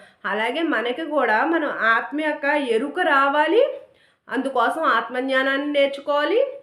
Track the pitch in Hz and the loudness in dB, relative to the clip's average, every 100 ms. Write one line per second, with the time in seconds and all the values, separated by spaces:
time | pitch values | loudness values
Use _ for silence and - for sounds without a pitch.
0 | - _ 196 208 233 294 320 233 240 254 | -18 _ -6 -2 -2 -2 -2 -2 -2 -6
1 | 311 294 233 220 294 330 277 165 220 233 | -4 0 2 2 2 0 -2 0 2 2
2 | 254 294 311 294 277 294 254 220 285 359 | 0 -4 -4 -2 0 0 0 0 -2 -2
3 | 349 277 277 294 311 427 571 - - _ | 2 4 4 2 2 4 2 0 -16 _
4 | _ _ - 233 262 254 240 311 294 233 | _ _ -8 -6 -2 0 0 0 0 0
5 | 233 247 269 262 269 277 294 285 277 - | -2 -4 -2 0 0 -2 0 2 2 0
6 | - 285 302 440 554 - | -2 0 2 2 0 -4